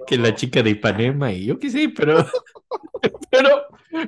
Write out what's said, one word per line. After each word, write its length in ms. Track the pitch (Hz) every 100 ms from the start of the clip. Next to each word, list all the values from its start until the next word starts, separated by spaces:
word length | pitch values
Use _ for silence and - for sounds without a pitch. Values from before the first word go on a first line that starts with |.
| -
que 100 | 127
la 160 | 113
chica 280 | 107 127 135
de 80 | 110
Ipanema, 640 | 104 113 101 120 143 135
y 140 | 92 101
yo 120 | -
qué 120 | 285
sé, 180 | 254 302
pero, 360 | - 151 160
<laughs> 1080 | - 508 - - _ 466 - - - - -
pero, 180 | 508 269 285 285 - _ 320